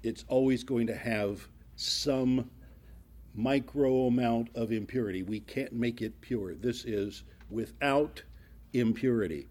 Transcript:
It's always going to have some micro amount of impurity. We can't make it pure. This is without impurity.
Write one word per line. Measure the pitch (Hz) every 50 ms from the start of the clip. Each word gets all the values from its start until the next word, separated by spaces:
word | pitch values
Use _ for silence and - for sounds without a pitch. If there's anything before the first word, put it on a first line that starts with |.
It's | - 113 113 - - -
always | 135 131 135 135 131 117
going | 120 - 135 117 117 113
to | 107
have | - - 120 113 104 104 101 104 101 - - - - - - -
some | - - - - - - 143 131 131 131 127 127 127 117 - - - - - - - - - - - - - - - - - -
micro | 104 110 131 139 139 127 - - 143 139 131 131 127 131
amount | 123 120 123 123 117 117 117 117 117 -
of | 117 117 107
impurity. | 113 110 104 98 - 127 113 101 92 92
We | 92 95 107 107
can't | 107 - - 131 135 - -
make | 117 117 120 117 120
it | 113 107 - -
pure. | - - 127 110 98 92 82
This | 78 98 123 120 - -
is | 127 107 101 98 104 98 - - - - - - -
without | 101 113 113 - - - 143 143 139 143 151 147 - - - - - - - - - - - -
impurity. | - 127 120 113 110 - - 127 120 113 101 85 80 71 67 -